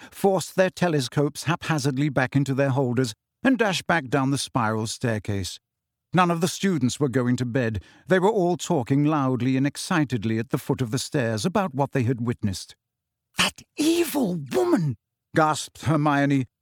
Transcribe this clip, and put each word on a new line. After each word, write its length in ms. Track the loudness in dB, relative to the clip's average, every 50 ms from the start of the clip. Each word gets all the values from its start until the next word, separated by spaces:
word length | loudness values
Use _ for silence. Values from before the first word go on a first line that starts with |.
| -6 -14
forced 440 | -6 0 2 2 2 0 -2 -2 0
their 160 | 0 0 0
telescopes 760 | 0 0 0 0 2 0 -2 -2 0 0 0 0 -2 -4 -4
haphazardly 640 | -4 -4 -2 -2 -2 -2 0 0 -2 0 0 -2 0
back 260 | 0 0 0 2 2
into 200 | 0 0 2 0
their 160 | 0 2 2
holders 440 | 2 0 0 0 0 0 0 -2 -4 -10 _ _ _ _
and 140 | 0 2 2 2
dashed 280 | 2 0 0 -2 -2
back 220 | 0 0 0 0 0
down 220 | 0 0 2 2
the 80 | 0 -2
spiral 480 | -2 -2 -2 0 0 0 0 -2 -2
staircase. 720 | -4 -4 -4 -2 -2 -2 -2 -2 -4 -4 -4 -4 -6 -10 -14 _ _ _ _ _ _ _ _ _ _
None 180 | 2 2 4 4
of 100 | 2 0
the 80 | -2 -2
students 500 | -2 -2 0 0 0 2 0 -2 0 -2
were 100 | -2 0
going 280 | 0 0 0 0 0
to 100 | 0 -2
bed. 360 | -2 -2 -2 -2 -2 -2 -6 -8 -12 -18 -14 _
They 120 | 0 2 4
were 120 | 4 4
all 260 | 2 2 2 2 0
talking 480 | -2 -2 -2 -2 -2 0 0 0 2 2
loudly 520 | 2 2 2 0 0 0 0 0 0 0
and 100 | 0 0
excitedly 720 | -2 -2 -6 -4 0 0 0 2 0 -2 -2 -2 -2 -2 -2
at 120 | -2 -4
the 80 | -4 -4
foot 220 | -2 -2 -2 -2
of 100 | -2 -4
the 80 | -4 -4
stairs 460 | -4 -4 -2 -2 0 0 0 -2 -2
about 280 | 0 0 0 -2 0 -2
what 180 | -2 -2 0
they 100 | 0 0
had 180 | 0 0 -2 -2
witnessed. 540 | -4 -4 -4 -4 -4 -6 -6 -6 -10 -16 -20 _ _ _ _ _ _ _ _ _ _ _ _ -4
"That 240 | -2 -2 -4 -10 -18 _ _
evil 600 | 0 0 2 2 2 0 -2 -2 -2 -2 0 -2 -4 -6 -2
woman!" 440 | -2 0 2 2 2 2 2 0 -2 -4 _ _ _ _ _ _ 0
gasped 460 | 2 2 2 2 -2 -6 -12 -14 -6
Hermione, 640 | -2 0 2 2 2 2 2 2 2 2 2 0 0 -4 _ _